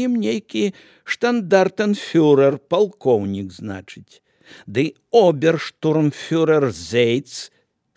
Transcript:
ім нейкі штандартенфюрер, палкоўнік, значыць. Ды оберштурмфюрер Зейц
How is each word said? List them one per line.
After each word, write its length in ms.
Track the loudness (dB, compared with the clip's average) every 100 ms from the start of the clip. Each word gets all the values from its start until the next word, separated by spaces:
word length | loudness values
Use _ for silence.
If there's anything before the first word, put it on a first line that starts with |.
| -4
ім 80 | -2
нейкі 500 | -4 -6 -6 -4 -4 -6 _ _
штандартенфюрер, 1500 | -12 -4 -2 -2 0 2 2 -2 -2 -4 -2 2 4 6 4 0 -2
палкоўнік, 800 | -2 -2 -2 0 0 -2 -6 -10
значыць. 680 | -12 -14 -14 -16 -20 -20 _ _ _ _ -20 -8
Ды 300 | -4 -4 -6 _
оберштурмфюрер 1600 | 2 4 2 0 0 -6 -6 -2 0 0 -2 -4 0 2 2 0
Зейц 800 | -4 -4 0 2 0 -4 -14 -18 _ _ _ _